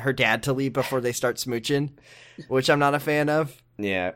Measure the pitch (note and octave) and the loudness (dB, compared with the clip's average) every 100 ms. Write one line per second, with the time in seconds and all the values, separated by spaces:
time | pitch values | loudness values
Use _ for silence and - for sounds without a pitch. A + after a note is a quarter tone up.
0 | B2+ C3 A#2 A2+ - C3 C3+ C3 B2+ C3 | -2 0 2 0 0 -2 -2 -2 -2 -2
1 | A#2+ A#2+ B2 A#2 B2+ A#2+ A2 C#3+ D3 - | -2 -2 -2 -2 -4 -4 0 0 -2 -8
2 | - - - - - C3 C3 D3 C#3+ C#3+ | -20 -20 -20 -20 -2 0 2 4 4 2
3 | D3+ D3 D3+ D3+ D3+ - _ - G2+ F#2+ | 0 0 2 2 0 -6 _ -6 -2 0
4 | F2+ | -2